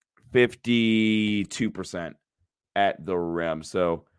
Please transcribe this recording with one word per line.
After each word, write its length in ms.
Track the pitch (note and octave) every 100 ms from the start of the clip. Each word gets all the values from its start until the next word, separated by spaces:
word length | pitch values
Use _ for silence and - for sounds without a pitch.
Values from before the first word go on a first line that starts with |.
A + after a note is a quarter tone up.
| _ _ -
fifty-two 1400 | B2 A#2+ - A#2 A#2+ A2+ A2 A2 A2 G#2+ G#2 G2 - A2
percent 460 | - F2+ F2+ E2 - _ _ _ _ _ G2+
at 280 | G2 - D#2
the 100 | F2+
rim. 460 | E2+ E2+ E2 D#2+
So 420 | D#2 F#2+ F2 E2 -